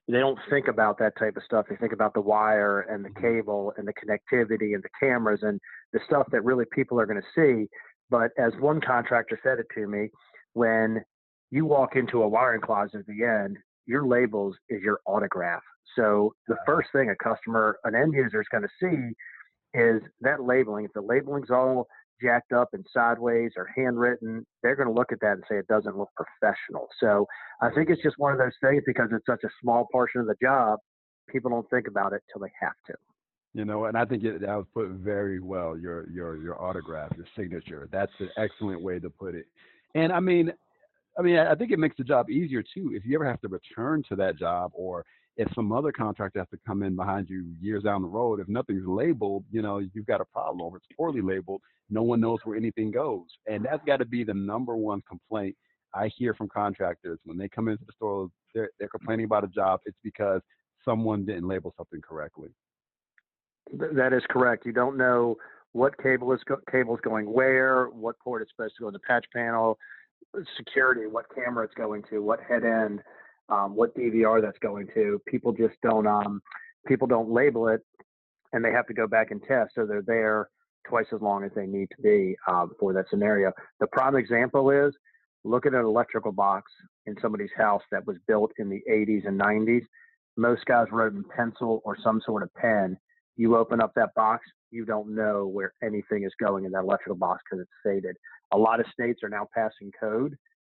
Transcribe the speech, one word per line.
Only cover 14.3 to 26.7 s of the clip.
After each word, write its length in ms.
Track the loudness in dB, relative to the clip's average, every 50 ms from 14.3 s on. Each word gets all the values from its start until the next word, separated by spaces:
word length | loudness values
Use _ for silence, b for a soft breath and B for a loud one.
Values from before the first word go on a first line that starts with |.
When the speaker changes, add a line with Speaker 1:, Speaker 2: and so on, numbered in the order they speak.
| 2 -2 -2 -2 -4 -8 _ -8
Speaker 1:
is 120 | -8 -2 0
your 160 | 0 0 0 0
autograph. 560 | 0 0 0 0 -2 -2 -2 -2 -2 -4 -4 -8 -14 _ _ _ -4 0
So 380 | 2 4 4 4 4 4 2 0 _ _
the 80 | -4 -4
Speaker 2:
Wow. 80 | -2 0
Speaker 1:
first 260 | 2 2 2 0 2
thing 180 | 0 2 2 2
a 60 | 0
customer, 640 | -2 -2 -4 -4 -4 -4 -2 0 2 2 2 0 -2 -2
an 120 | 0 2
end 180 | 2 2 2 2
user 280 | 2 0 0 0 -4
is 60 | -2 -2
gonna 200 | -2 -4 -4 -4 -4 -4
see 360 | -2 0 0 -2 -2 -4 -8 B B B B B B B B _ _ _ 2
is 280 | 4 4 4 4 2 -2 -6 -8 _
that 220 | 0 0 0 0 0
labeling. 420 | 2 2 2 2 2 -2 -6 -6
If 80 | -6 -8
the 80 | -6
labeling's 500 | -2 0 0 0 0 -2 -4 -6 -2 0
all 360 | 2 2 4 4 2 0 -2 B B B B _ _ _
jacked 320 | 2 2 2 2 0 0 2
up 160 | 2 2 0 -2
and 120 | -10 -12 -4
sideways 600 | 0 2 2 2 2 0 0 0 2 2 0 -2 -4
or 80 | -8 -10 -6 -4
handwritten, 680 | -2 -2 0 2 2 2 2 0 -2 -4 -8 -8 -8 -10 -14 _ _
they're 140 | 0 0 2
gonna 160 | 2 0 2
look 200 | 2 0 0 0
at 80 | -2 0
that 140 | 0 0 0
and 100 | 0 -2 -4
say 80 | -4
it 100 | -4 0
doesn't 300 | 2 2 2 2 -2 -4
look 120 | -6 -6 -6 _
professional. 720 | -10 -10 -10 -4 _ 0 0 0 -2 -6 -10